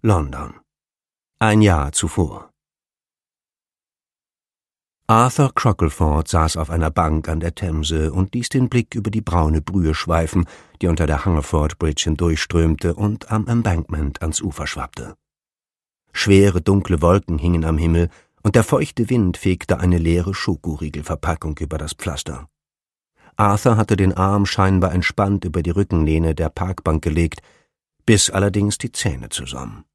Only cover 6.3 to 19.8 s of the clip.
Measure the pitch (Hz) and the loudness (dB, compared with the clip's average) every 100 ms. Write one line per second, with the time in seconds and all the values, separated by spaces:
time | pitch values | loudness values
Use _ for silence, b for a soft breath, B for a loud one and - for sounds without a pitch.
6.3 | 85 80 85 78 82 78 78 82 78 76 | 2 2 -2 -4 -2 0 0 0 0 -2
7.3 | 80 82 - 95 78 76 80 78 - 95 | -4 -4 -4 -4 -4 -2 -2 -2 -2 -2
8.3 | 123 120 135 123 123 110 120 104 110 107 | -4 -4 -2 0 0 -2 -4 -4 -4 -2
9.3 | 87 78 78 76 95 80 78 - 82 82 | 0 2 0 0 -2 0 -2 0 0 0
10.3 | 92 85 B B B 90 80 78 73 - | -2 -2 B B B -2 0 0 0 0
11.3 | 82 73 82 76 - 80 76 - 78 85 | 0 0 0 0 -2 -4 -2 -4 -2 0
12.3 | 80 - 85 82 76 87 82 104 107 - | -2 -2 2 2 2 -2 -2 -4 -4 -4
13.3 | 107 107 117 113 85 76 76 73 - 82 | -4 0 0 0 -2 -2 -4 -4 -4 -6
14.3 | - 98 76 - - - - - - _ | -4 -6 -8 -10 -8 -10 -12 -16 -18 _
15.3 | _ _ _ _ _ _ _ _ - - | _ _ _ _ _ _ _ _ -4 4
16.3 | 98 98 87 82 98 92 87 85 98 - | 6 6 4 2 0 2 2 4 4 2
17.3 | 80 85 85 80 80 82 82 85 b b | -2 0 2 2 0 2 2 2 b b
18.3 | b 107 117 110 135 147 - 113 127 95 | b 0 2 2 0 -2 -4 -2 2 0
19.3 | 90 98 90 - 90 | 0 -2 -2 0 0